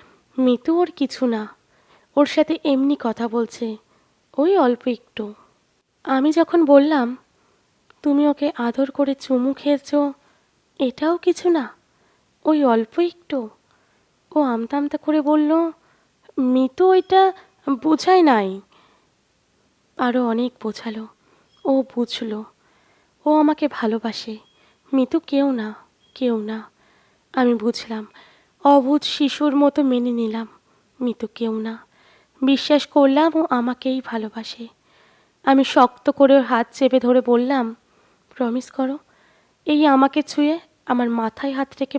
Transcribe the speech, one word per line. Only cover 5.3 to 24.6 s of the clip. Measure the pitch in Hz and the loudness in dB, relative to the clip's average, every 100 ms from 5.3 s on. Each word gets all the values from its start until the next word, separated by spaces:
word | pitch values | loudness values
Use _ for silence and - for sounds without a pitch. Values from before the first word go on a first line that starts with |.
| 208 _ _ _ _ _ _ | -14 _ _ _ _ _ _
আমি | - 262 294 | -4 0 0
যখন | 320 320 339 | 0 2 2
বললাম, | 285 285 294 294 240 254 _ _ _ _ _ _ _ _ | 6 6 6 0 -2 -8 _ _ _ _ _ _ _ _
"তুমি | 294 285 294 | -2 2 2
ওকে | 277 285 - | 0 -4 -4
আদর | 233 247 269 | -4 -2 -4
করে | - 277 | -2 -2
চুমু | 269 - 254 262 | -2 -2 -2 -2
খেয়েছ, | 269 285 285 - 294 285 - _ _ _ _ _ - | -2 -2 -2 0 -2 -2 -6 _ _ _ _ _ -4
এটাও | 254 - 311 349 | -4 -2 -2 -2
কিছু | 359 330 359 | -2 0 0
না, | 330 233 - _ _ _ _ _ _ | 0 -2 -12 _ _ _ _ _ _
ওই | - 311 | 0 2
অল্প | 262 226 220 - | 2 2 0 -2
একটু?" | 349 - - 277 214 _ _ _ _ _ _ _ _ 302 | -4 -4 -8 -8 -8 _ _ _ _ _ _ _ _ -2
ও | |
আমতা | 269 226 233 285 | 0 -2 -4 -4
আমতা | 285 294 | -4 -6
করে | - 311 | -2 -2
বলল, | 285 302 302 320 330 - _ _ _ _ _ - | 2 2 2 0 -2 -6 _ _ _ _ _ -4
"মিতু | 254 254 262 - 370 | 0 2 0 2 4
ওইটা | 370 - 381 381 370 - _ - 262 | 4 4 4 4 0 -14 _ -6 -2
বোঝায় | 311 302 359 370 | 0 0 4 4
নাই।" | 311 220 190 196 - _ _ _ _ _ _ _ _ _ _ _ _ - | 4 2 0 -8 -16 _ _ _ _ _ _ _ _ _ _ _ _ -6
আরও | 247 247 240 | -2 0 -2
অনেক | 226 247 - | -2 -4 -6
বোঝালো, | 220 - 233 220 220 _ _ _ _ _ | -10 -8 -12 -12 -14 _ _ _ _ _
ও | - 269 262 240 | -2 0 -2 -4
বুঝল, | 233 - 226 214 220 _ _ _ _ _ _ _ 294 | -6 -6 -8 -10 -12 _ _ _ _ _ _ _ 0
ও | |
আমাকে | 302 311 302 294 | 2 2 0 -4
ভালোবাসে, | - 220 226 226 - 226 214 _ _ | -2 -4 -4 -6 -10 -12 -16 _ _